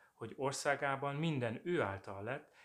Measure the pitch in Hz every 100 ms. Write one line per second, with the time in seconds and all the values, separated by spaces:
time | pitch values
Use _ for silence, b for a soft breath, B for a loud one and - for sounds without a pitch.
0 | B _ 110 - 135 135 151 139 139 135
1 | 143 143 165 143 120 120 175 175 104 95
2 | - 98 107 143 - B